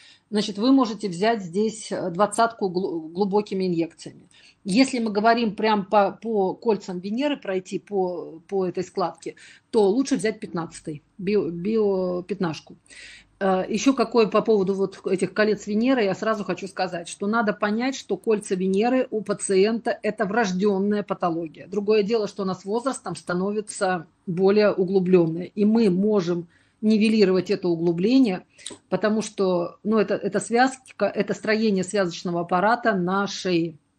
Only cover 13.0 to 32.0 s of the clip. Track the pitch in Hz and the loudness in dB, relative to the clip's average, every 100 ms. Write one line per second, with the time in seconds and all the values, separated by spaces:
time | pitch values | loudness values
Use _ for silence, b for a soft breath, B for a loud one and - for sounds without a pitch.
13 | B B B _ 196 185 - 214 - 269 | B B B _ 0 0 -2 0 0 2
14 | 220 240 214 214 208 214 185 190 190 - | 2 2 4 2 2 2 2 0 -4 -4
15 | - 185 175 - 214 208 - 208 247 262 | -4 -2 0 0 0 0 -2 0 2 2
16 | 202 185 220 214 196 175 190 - 185 170 | 0 -2 -2 -2 -4 -6 -8 -6 -6 -6
17 | 170 - 202 220 208 202 208 214 254 262 | -12 -8 -2 0 0 0 -2 0 -2 -4
18 | - 185 - 214 208 185 190 190 233 262 | -6 -4 0 -2 0 -2 0 2 2 0
19 | 247 214 208 202 - 190 202 233 - - | 0 -4 -4 -6 0 2 4 2 -4 -4
20 | 214 208 208 214 214 180 208 190 202 208 | -4 -2 -2 0 0 0 2 2 0 -2
21 | 196 185 180 165 165 147 - 202 202 214 | -4 -4 -2 -2 -6 -12 -8 -4 2 2
22 | 196 233 196 - 190 185 190 220 269 - | 2 0 -2 -4 -6 -6 -6 -4 -4 -6
23 | - 170 - 180 190 208 208 - 185 185 | -8 -10 -6 -2 -2 -4 -8 -4 -2 -2
24 | 151 _ - 170 190 208 208 - 180 190 | -6 _ -8 2 4 6 4 2 2 2
25 | 180 185 170 160 180 - 208 226 220 180 | 6 6 4 0 -6 0 4 4 4 4
26 | 208 208 170 175 170 b b b 214 220 | 2 2 2 -2 -6 b b b 2 4
27 | 220 214 190 185 180 196 180 165 175 170 | 4 6 4 4 2 -2 0 0 0 0
28 | 196 262 247 180 - B B B _ 185 | 4 4 4 0 -10 B B B _ -2
29 | 214 214 208 - 190 180 175 - 196 220 | 0 -2 -4 -2 0 0 -2 -6 0 2
30 | 202 202 202 196 - 233 262 262 - - | 2 0 -2 -4 0 2 2 0 -14 -4
31 | 202 - 196 - - 220 220 190 180 202 | -2 0 -2 -2 -2 0 2 0 0 0